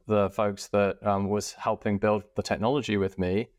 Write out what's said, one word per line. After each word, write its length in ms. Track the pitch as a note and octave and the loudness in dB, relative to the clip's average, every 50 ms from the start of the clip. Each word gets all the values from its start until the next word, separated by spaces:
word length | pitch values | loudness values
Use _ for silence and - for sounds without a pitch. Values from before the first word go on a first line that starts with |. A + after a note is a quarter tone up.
| - | -4
the 240 | - G#2+ G#2 G2+ F#2+ | 0 2 2 2 2
folks 360 | - - G#2+ G2+ G2 - - - | 0 0 0 0 -2 -4 -8 -2
that, 340 | - G2+ G2+ G2 - - - | 2 2 2 2 0 -2 -2
um, 240 | G#2 G2+ G2 G2+ F#2+ | 0 0 0 0 0
was 240 | G#2 G#2 G2 - - | 0 -2 -2 -6 -10
helping 440 | - - A2+ A2 - - A2 G2+ G2 | -6 -4 -4 -4 -2 -2 -2 -2 2
build 260 | G#2+ G#2+ G#2+ G#2 G2 _ - | 2 2 2 0 -2 _ -8
the 80 | - - | -8 -4
technology 540 | - A2 - G#2 A#2+ C#3+ D3 A2 - G#2 G2+ | -4 -4 0 0 0 0 0 0 0 0 0
with 200 | F#2+ F#2 - - | 0 -2 -2 -2
me, 300 | F#2+ F2+ F#2 G#2 B2+ - _ | -2 0 0 0 -2 -4 _